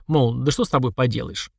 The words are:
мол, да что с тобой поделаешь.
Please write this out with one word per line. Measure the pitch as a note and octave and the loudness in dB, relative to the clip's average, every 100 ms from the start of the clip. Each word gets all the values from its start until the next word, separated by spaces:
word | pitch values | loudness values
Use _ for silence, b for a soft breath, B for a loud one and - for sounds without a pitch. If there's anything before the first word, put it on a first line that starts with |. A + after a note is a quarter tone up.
| - | 0
мол, | D3+ A#2+ | 2 2
да | B2 B2+ | 2 -2
что | - | 0
с | A#3 | 0
тобой | C#3+ B2+ | 0 0
поделаешь. | A#2 B2+ A2 - - - | 0 0 0 -6 -10 -14